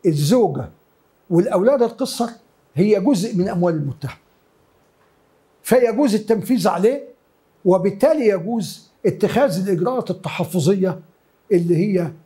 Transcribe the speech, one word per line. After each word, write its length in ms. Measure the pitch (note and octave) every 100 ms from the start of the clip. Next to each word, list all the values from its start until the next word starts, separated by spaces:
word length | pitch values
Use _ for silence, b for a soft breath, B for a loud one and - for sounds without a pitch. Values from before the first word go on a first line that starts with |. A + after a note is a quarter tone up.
| G3
الزوجة 640 | D3+ D3 B3 G3+ B2+ - _ _ _ _ _ _
والأولاد 520 | E3+ G#3+ F#3 G#3+ C#4+
القصر 480 | A#3 - C4 - A#3 - _ _ _ -
هي 240 | G3+ G3+
جزء 360 | F#3+ A#3 G#3+ G#3
من 100 | F#3+
أموال 240 | F#3+ F3
المتهم، 440 | D#3+ C#3 - C3 - _ _ _ _ _ _ _ _ _ _ _ _ _ _
فيجوز 520 | - B3 A#3+ G#3+ C#4+ G3+
التنفيذ 520 | G#3+ A3 - B3 F#3
عليه، 400 | E3+ G#3 C#4 - - _ _ _ _ F#3+
وبالتالي 640 | F#3 F#3+ G3 C#4+ D#4 A3+
يجوز 600 | F#3+ E3+ A#3 F3 - - _ G3+
اتخاذ 540 | - G#3 A3+ C#4 E3 F#3+
الإجراءات 440 | F3+ F#3+ B3+ -
التحفظية 880 | F3 D3+ - D#3+ F3 D3 G3 F#3 D#3+ - _ _ _ _
اللي 240 | F#3 E3+ E3
هي 340 | G#3 F#3 E3+ -